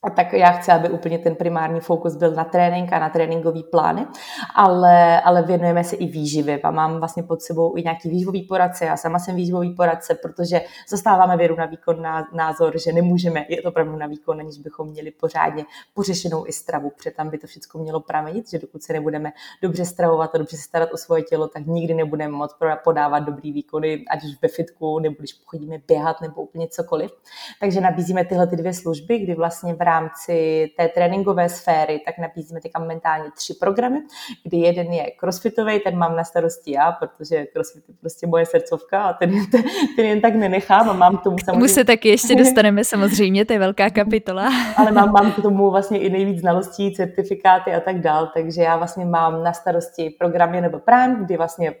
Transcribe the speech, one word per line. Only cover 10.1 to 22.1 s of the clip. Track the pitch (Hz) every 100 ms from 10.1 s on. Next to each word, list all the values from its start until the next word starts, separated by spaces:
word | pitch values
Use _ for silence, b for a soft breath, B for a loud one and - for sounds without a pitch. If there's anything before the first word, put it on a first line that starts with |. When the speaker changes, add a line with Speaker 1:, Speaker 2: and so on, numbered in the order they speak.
| 165
Speaker 1:
protože | 160 - 175 175 B B B
zastáváme | 202 208 190 185 175
Věru | 170 165
na | 160
výkon | 160 - 165
ná-, | 165 160 156
názor, | 170 160 156 165 156
že | 165
nemůžeme | 165 175 175 175 160 147
jít | 160 175
opravdu | 165 156 156
na | 151
výkon, | 147 - 156
aniž | 156 147
bychom | 147 - 156
měli | 151 156
pořádně | - 160 160 160 151 151 B B
pořešenou | - 190 180 175 160 -
i |
stravu, | - - 160 143 -
protože | -
tam | - 156
by | 151
to | -
všecko | - - 165
mělo | 160 160
pramenit, | 156 156 156 190 214
že | 165
dokud | - 160
se | -
nebudeme | 160 151 151 151 - B B
dobře | 190 170 175
stravovat | - 175 160 160 165
a |
dobře | 151 156
se |
starat | - 165 165
o | -
svoje | - 165
tělo, | 160 160 156
tak | 156 151
nikdy | 170 165
nebudeme | 165 156